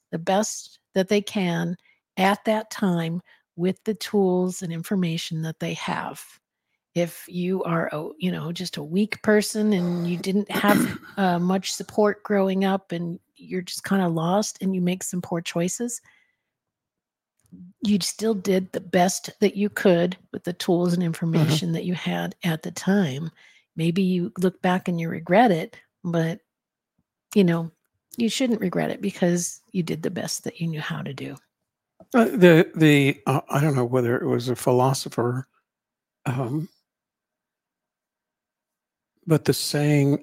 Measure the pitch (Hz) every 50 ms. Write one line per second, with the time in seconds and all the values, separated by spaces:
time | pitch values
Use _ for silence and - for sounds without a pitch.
0 | _ - - 170 165 196 190 202 214 - - - - - - _ _ _ - 190
1 | 185 185 214 208 202 - - 208 185 175 170 165 170 170 180 - _ _ _ _
2 | _ _ - - 185 196 202 - - 226 214 214 220 - - - 220 190 175 170
3 | 165 165 165 175 - _ _ _ _ _ _ - 170 185 185 _ - - 214 202
4 | - - - 208 196 185 180 180 180 185 180 - 196 165 165 165 170 - 214 190
5 | 180 165 160 170 - - 165 160 160 160 160 - 170 165 165 - - - - -
6 | - - - - - - - _ _ _ _ _ _ _ _ _ _ _ - 170
7 | 175 165 - - - - 180 180 175 180 190 185 - 170 170 165 - - - 151
8 | 160 202 302 - 180 185 175 165 147 160 170 175 185 170 - 170 147 151 165 196
9 | 214 208 - - - 220 208 214 202 - - 214 214 214 208 180 175 175 175 175
10 | 170 170 180 170 - 190 190 208 202 - - - - 208 208 190 - - - -
11 | - - - - 196 180 175 170 175 180 190 190 185 - - - 190 - - -
12 | 208 208 196 - - - 208 196 190 190 190 190 196 190 196 196 _ - 175 170
13 | 175 170 170 - _ _ _ _ - 156 170 185 180 - - - - - 196 196
14 | 185 170 165 165 160 170 185 208 214 - - - 190 190 190 185 180 180 185 185
15 | - - - 180 175 - 180 170 170 - - 175 170 185 - - 240 240 - -
16 | _ _ _ _ _ _ _ _ _ _ _ _ _ _ _ _ _ _ _ _
17 | _ _ _ _ _ _ _ _ _ _ 175 180 180 180 - - - 202 208 196
18 | - - - - 208 226 226 190 180 202 185 185 190 - - 254 190 175 - 185
19 | 175 190 - - - - - - 214 190 - 196 208 208 - - - 208 175 170
20 | 175 180 180 - _ _ - 196 - 180 175 - - - 180 170 175 180 170 175
21 | 180 165 165 - 175 165 160 165 151 160 160 156 190 170 165 165 - 175 180 -
22 | - 180 180 170 170 175 - _ - 180 160 160 - 180 170 - - 190 196 208
23 | 190 143 127 139 165 160 - _ - - _ _ _ _ - 160 160 170 165 196
24 | 190 180 185 180 175 - - - 180 185 180 _ - 180 180 185 - - 175 165
25 | 165 165 - 160 165 170 175 208 254 240 175 160 190 226 - - _ _ _ _
26 | - 175 165 170 160 160 170 - _ _ _ _ _ _ _ _ _ _ _ _
27 | _ _ _ _ _ - - 214 190 175 170 170 165 165 _ _ _ _ _ _
28 | _ _ - - 233 220 - - 269 233 226 214 202 180 170 175 160 - - -
29 | - 202 - - 190 175 175 175 175 - - - _ _ - 185 165 165 165 156
30 | 165 - 175 - - 165 - - - - - - 170 165 160 151 151 - 165 147
31 | - - 135 131 135 135 139 139 _ _ _ _ _ _ _ _ _ _ _ _
32 | - _ - 247 226 202 - 226 180 180 165 160 170 - - 170 156 151 147 143
33 | 139 139 143 - - - 131 143 - - - 139 147 160 139 131 123 120 127 131
34 | 120 117 120 - - 139 123 120 120 127 120 - - 135 123 123 127 131 135 -
35 | - - - - 117 120 123 127 - _ _ _ _ _ _ _ _ _ _ _
36 | _ _ _ _ - - 123 131 135 110 135 160 156 - _ _ _ _ _ _
37 | _ _ _ _ _ _ _ _ _ _ _ _ _ _ _ _ _ _ _ _
38 | _ _ _ _ _ _ _ _ _ _ _ _ _ _ _ _ _ _ _ _
39 | _ _ _ _ - 170 156 143 - - 135 - - - - 147 147 147 147 147
40 | 139 139 139 143